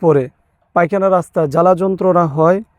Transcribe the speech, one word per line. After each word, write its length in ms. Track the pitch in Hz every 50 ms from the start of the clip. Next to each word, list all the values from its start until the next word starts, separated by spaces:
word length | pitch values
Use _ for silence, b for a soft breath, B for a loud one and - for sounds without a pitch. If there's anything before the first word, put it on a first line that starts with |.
পড়ে, 280 | 185 160 151 139 123 135 _ _ _ _ _ _ _ _ -
পায়খানা 360 | 170 170 156 196 196 190 190
রাস্তা 320 | 185 180 165 - - 180 160 143
জ্বালা 260 | 135 160 175 185 185
যন্ত্রণা 500 | 165 190 196 190 175 202 185 175 175 170
হয়, 380 | 156 135 160 160 170 185 196 226 _ _